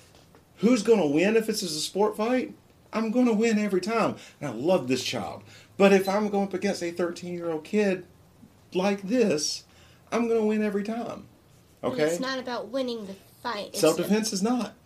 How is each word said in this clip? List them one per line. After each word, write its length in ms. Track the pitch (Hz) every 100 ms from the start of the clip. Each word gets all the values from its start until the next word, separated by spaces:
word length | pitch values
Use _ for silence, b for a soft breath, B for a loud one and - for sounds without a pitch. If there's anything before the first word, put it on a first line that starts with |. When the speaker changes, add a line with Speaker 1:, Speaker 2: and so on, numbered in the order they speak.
| b b b b _ -
Speaker 1:
Who's 240 | 208 247
gonna 240 | 214 214 151
win 300 | 147 190 226
if 100 | 220
this 160 | -
is 140 | 175 151
a 40 |
sport 360 | - 185 214 214
fight? 380 | 220 254 - - _ _ -
I'm 180 | 214 226
gonna 220 | 240 247
win 240 | 208 233 208
every 220 | 208 185
time. 360 | 196 226 160 107 B B
And 100 | 143
I 20 |
love 340 | 110 151 180 123
this 160 | 131
child. 380 | - 123 82 - - B B -
But 160 | 196
if 160 | 196 190
I'm 200 | 202 208
going 160 | 202 196
up 60 |
against 280 | 180 196 180
a 80 | 170
thirteen-year-old 720 | 170 170 175 180 175 170 160
kid 400 | 156 208 202 185 - - - _ - _ -
like 280 | 180 196 202
this, 640 | 190 254 214 151 156 - - b b b b
I'm 160 | 220 233
gonna 160 | 226
win 180 | 214 214
every 220 | 214 202
time. 420 | 202 226 226 - - - _ _ _ -
Speaker 2:
And 100 | 120
Speaker 1:
Okay? 120 | 131
Speaker 2:
it's 160 | 151 175
not 180 | 262 262
about 300 | 254 233 202
winning 380 | 262 254 233 196
the 80 | 196 - -
fight. 280 | 247 214 -
It's 80 | -
Speaker 1:
Self-defense 520 | 156 160 175 214 214
is 100 | 190
not. 320 | 214 247 214 -